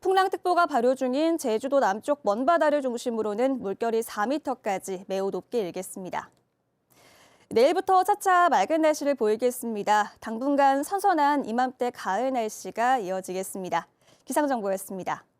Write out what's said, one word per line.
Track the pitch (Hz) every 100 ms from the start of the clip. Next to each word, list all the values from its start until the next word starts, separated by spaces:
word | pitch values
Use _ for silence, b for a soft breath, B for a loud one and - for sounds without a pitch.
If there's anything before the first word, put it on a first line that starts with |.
풍랑특보가 | - 381 381 381 370 349 339
발효 | 285 240 262
중인 | 262 262 320 330
제주도 | 262 220 269 277
남쪽 | 226 202 247 285
먼바다를 | - 202 269 339 311 294
중심으로는 | 269 240 247 226 214 208 262 269
물결이 | 185 196 233 226
사 | 233 - 208
미터까지 | 294 294 254 - 190 - 185 196
매우 | 190 196
높게 | 190 - 240
일겠습니다. | 180 180 185 - 180 - - _ _ _ _ _ _ b b b b b b
내일부터 | 208 254 359 381 381
차차 | 381 415 392 359 349
맑은 | 233 - 320
날씨를 | 311 302 285
보이겠습니다. | 277 214 220 247 247 233 214 202 214 208 -
당분간 | - 220 269 277 277 277
선선한 | 294 392 403 339 285 294 196
이맘때 | 233 254 - 247
가을 | 240 208 190 262
날씨가 | 262 220 - 190 190 240 262
이어지겠습니다. | 185 185 185 185 190 202 185 170 - _ b b
기상정보였습니다. | _ 262 294 254 202 190 - 190 175 156 _ _